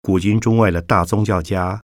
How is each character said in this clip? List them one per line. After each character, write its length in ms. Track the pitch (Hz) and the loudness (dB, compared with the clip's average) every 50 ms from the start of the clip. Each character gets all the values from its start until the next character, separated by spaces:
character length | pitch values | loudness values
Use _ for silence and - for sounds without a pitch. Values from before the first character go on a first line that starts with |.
古 200 | _ - 95 92 | _ 0 -2 0
今 180 | 87 104 107 113 | 2 0 0 0
中 200 | - 117 113 113 | 0 2 2 2
外 120 | 113 98 | 2 2
的 100 | 85 87 | 2 -2
大 240 | 85 - 117 95 85 | -2 0 0 0 2
宗 200 | 87 - 104 107 | 0 0 -2 0
教 180 | 104 101 92 87 | 0 0 -2 -2
家 400 | - 101 92 90 90 95 107 _ | -4 -4 -4 -4 -4 -6 -8 _